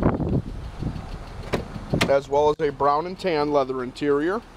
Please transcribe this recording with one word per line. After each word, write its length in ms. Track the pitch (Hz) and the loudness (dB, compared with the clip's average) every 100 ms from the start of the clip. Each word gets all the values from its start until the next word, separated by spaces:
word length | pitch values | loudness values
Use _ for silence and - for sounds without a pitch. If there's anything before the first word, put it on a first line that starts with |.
| - - - - - - - - - - - - - - - - - - - - - | 2 0 0 -2 -4 -10 -12 -8 -8 -6 -10 -12 -12 -12 -6 -6 -6 -12 -4 0 4
as 180 | 139 135 | 2 4
well 220 | 143 151 | 4 4
as 60 | 151 | 4
a 120 | 151 | 0
brown 340 | 135 143 147 175 | 2 2 2 0
and 120 | 190 | -2
tan 340 | 190 151 147 | 0 2 4
leather 280 | 143 131 131 | 2 2 -2
interior, 580 | 127 - 147 143 160 214 - | -4 -2 2 2 2 -2 -6